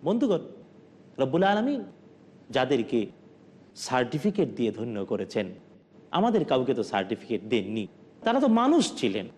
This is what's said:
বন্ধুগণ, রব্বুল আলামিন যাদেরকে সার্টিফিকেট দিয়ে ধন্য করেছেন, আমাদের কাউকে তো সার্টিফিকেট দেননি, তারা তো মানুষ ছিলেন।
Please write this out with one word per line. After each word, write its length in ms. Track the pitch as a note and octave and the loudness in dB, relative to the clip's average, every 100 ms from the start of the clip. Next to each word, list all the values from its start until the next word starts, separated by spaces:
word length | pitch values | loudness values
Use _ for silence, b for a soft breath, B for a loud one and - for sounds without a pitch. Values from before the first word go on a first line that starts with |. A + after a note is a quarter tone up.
| E3 | 0
বন্ধুগণ, 360 | A#3 B3+ F3 - - - - - - - - | 0 2 0 -2 -18 -20 -20 -20 -20 -20 -4
রব্বুল 220 | C3 D#3 F#3+ | 0 2 2
আলামিন 300 | G#3 A#3+ C#4+ G3+ - - - - - - C3+ | 2 0 -2 -6 -16 -20 -20 -20 -20 -6 -2
যাদেরকে 440 | B2+ C3+ A2 A#2+ G#2 - - - - - - - - | 2 2 2 0 -2 -8 -20 -20 -20 -20 -20 -14 -2
সার্টিফিকেট 640 | B2+ B2 D#3 G3+ G3+ D3 G#2+ | 0 0 0 -2 0 -2 0
দিয়ে 120 | A#2 G#2+ | -2 -2
ধন্য 180 | A#2 G#2+ G2 | -6 -6 -4
করেছেন, 360 | G#2+ F#2+ A2+ G2 - - - _ - - E3 | -4 -2 -4 -4 -8 -20 -20 _ -20 -6 0
আমাদের 240 | A3 A3 D#3 | 2 2 2
কাউকে 220 | C3 B2+ B2 | 0 2 0
তো 40 | A2 | 0
সার্টিফিকেট 500 | G2+ F#2+ G#2+ - G#2+ G#2 | -2 -2 -4 -4 -6 0
দেননি, 320 | A#2 F#2+ A2 G2 - - - | -2 0 -6 -6 -12 -20 -6
তারা 140 | - B3 | 0 2
তো 40 | C4 A3+ | 4 4
মানুষ 240 | B3 E4 A3 - | 4 4 2 0
ছিলেন। 260 | A#2+ G2 F#2 | -2 -2 -6